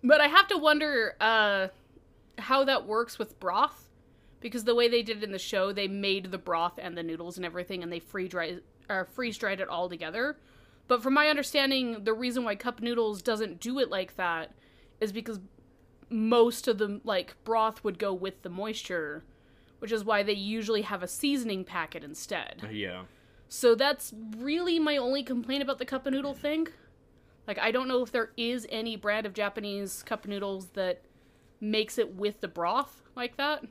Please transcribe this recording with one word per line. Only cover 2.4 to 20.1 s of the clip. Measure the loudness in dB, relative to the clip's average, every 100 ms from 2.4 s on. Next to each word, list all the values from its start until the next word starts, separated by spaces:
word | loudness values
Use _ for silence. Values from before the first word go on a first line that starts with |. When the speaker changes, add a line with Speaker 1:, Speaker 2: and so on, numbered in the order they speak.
| 0 2
Speaker 1:
that | 4 2 2
works | -2 -2 -4
with | -8 -6
broth, | -2 2 2 0 -20 -20 -20 -20 -20 -12
because | -8 -4
the | 2
way | 4 6
they | 4
did | 0 -4
it |
in | -4
the | -6
show, | -2 0 0
they | 0 -2
made | -2 0 0 -2
the | -8
broth | -2 0 0 -2
and | -10 -6
the |
noodles | -6 -6 -8 -8
and | -8
everything, | -6 -6 -6
and | -6
they | -8
free | -8 -6 -4
dry, | -4 -4 -6 -12 -20 -6
or | -4 -4
freeze-dried | -4 -6 -2 -4 -2
it | -4
all | -2 -4
together. | -4 -6 -4 -4 -4 -14 -20 -20 -20 _
But | 2
from | 4
my | 4 4
understanding, | 4 2 2 2 2 0 -2
the | -2
reason | 0 0 0
why | -2
cup | -2 -4 -4
noodles | -2 0 0 0
doesn't | -2 0 -2 -6
do | -6 0
it | 0
like | 0 -4 -2
that | -2 -2 -6 -14 -20 -20 -20 _
is | -4
because | -4 -8 -10 -12 -20 -20 _ _ -20 -6
most | -2 4 8 6 6 0
of | 2
the, | 0 -2
like, | -2 -2 -2 -10
broth | -2 2 2 0
would | -6 -2
go | -2
with | -2 -4 -8
the | -12
moisture, | -6 -6 -6 -4 -4 -4 -8 -14 -20 -20 -20 -20 -12
which | -4
is | -2
why | 2